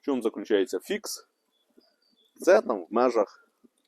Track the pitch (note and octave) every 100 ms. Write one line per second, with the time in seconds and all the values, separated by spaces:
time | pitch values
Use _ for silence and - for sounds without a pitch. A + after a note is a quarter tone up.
0 | - C3 A2 G#2 G2+ G#2 F#2 F#2 - G3+
1 | - - _ _ _ _ _ _ _ _
2 | _ _ _ _ - G3+ A3+ G#2+ E2 A2+
3 | B2+ A#2 G2+ - _ _ _ _